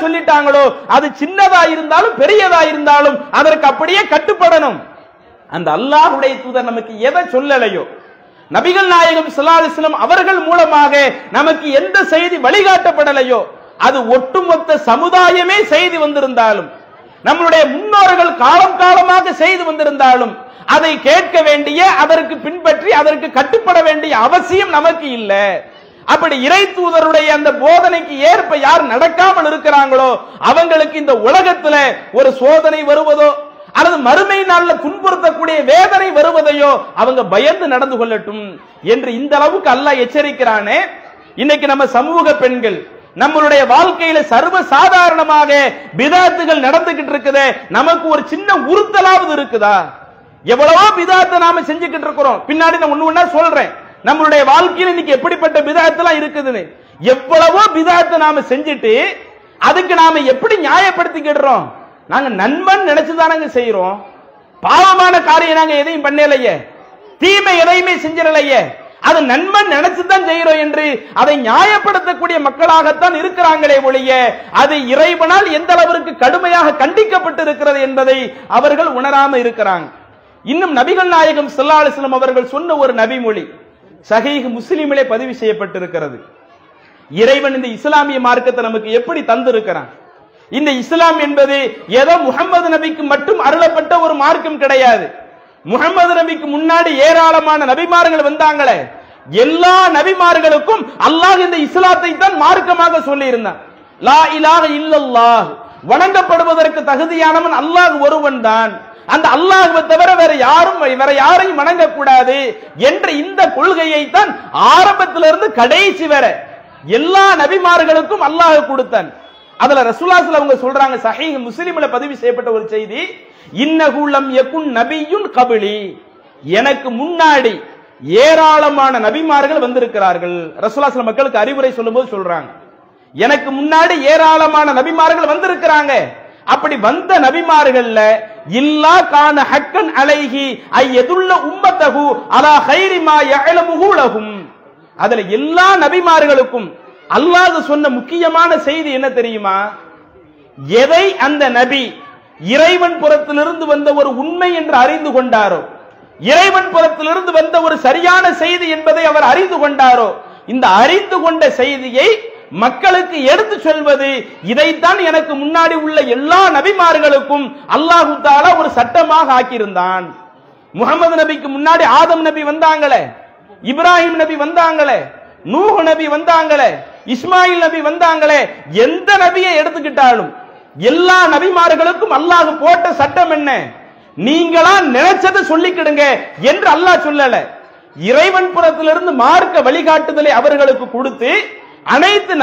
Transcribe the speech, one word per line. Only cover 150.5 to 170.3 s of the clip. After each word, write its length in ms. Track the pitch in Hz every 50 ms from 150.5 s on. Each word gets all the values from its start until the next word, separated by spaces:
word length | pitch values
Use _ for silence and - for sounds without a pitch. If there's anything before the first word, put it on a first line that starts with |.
| _ - 135 139 185 233 269
எதை 200 | 277 330 349 381 392 381 - -
அந்த 180 | 269 302 294 285 254 240
நபி 260 | 240 254 247 277 277 254 208 160 - - - - - _ _ _ - 151 180 240
இறைவன் 400 | 285 320 339 359 359 359 349 339 -
புறத்திலிருந்து 640 | 302 302 302 302 302 294 294 285 302 330 349 330 330 302 294
வந்த 160 | 294 294 294 285 294
ஒரு 120 | 277 277 247 240 277
உண்மை 260 | 320 349 359 359 359 349 330
என்று 160 | 311 302 285 247 254
அறிந்து 280 | 277 311 311 302 294 233
கொண்டாரோ, 420 | 262 254 247 226 220 208 196 175 151 - - - - - - - _ - _ _ -
இறைவன் 480 | 151 220 294 339 370 392 381 381 370 370 370
புறத்திலிருந்து 580 | 330 330 320 320 311 311 311 339 370 359 359 320 320
வந்த 180 | 311 320 330 330 320
ஒரு 100 | 320 311 - -
சரியான 380 | 254 277 339 339 359 359 370 370 359 320 - 320
செய்தி 260 | 339 349 359 349 330 311
என்பதை 260 | 311 311 320 311 320 330 311
அவர் 160 | 302 302 277 240 269
அறிந்து 260 | 349 392 370 370 320 294
கொண்டாரோ, 460 | 285 277 262 262 254 247 247 226 196 165 - - - - - - - 226
இந்த 140 | 262 254 202 185 202 240
அறிந்து 360 | 294 359 403 403 - 370 349 302
கொண்ட 260 | 330 330 320 311 269 - -
செய்தியை 480 | 247 277 285 269 254 262 233 262 311 427 440 - - - - - - - 139 170 226
மக்களுக்கு 560 | 254 247 - - 381 370 359 359 359 349 302 262 262 311
எடுத்து 240 | 403 440 427 415 359 -
சொல்வது, 420 | 320 302 311 302 294 285 269 277 277 269 247 - - - - - 180 233
இதைத்தான் 480 | 277 302 330 320 - 330 349 381 403 359 320
எனக்கு 220 | 311 320 311 320 294 277 285
முன்னாடி 340 | 294 320 339 330 330 330 311 302
உள்ள 140 | 311 311 311 277 254 233
எல்லா 240 | 254 285 311 349 381 392 370 311
நபிமார்களுக்கும் 920 | 277 294 381 403 381 349 339 320 311 302 294 285 277 269 277 294 285 277 233 - - - - -
அல்லாஹு 360 | 254 311 339 339 339 311 294 294 269 -
தஆலா 240 | 294 277 285 302 359 349 339
ஒரு 100 | 311 294 - 247
சட்டமாக 500 | 240 240 - 349 320 311 311 320 320 269 262
ஆக்கியிருந்தான். 720 | 254 254 254 262 233 214 202 190 180 180 185 185 185 180 160 - - - -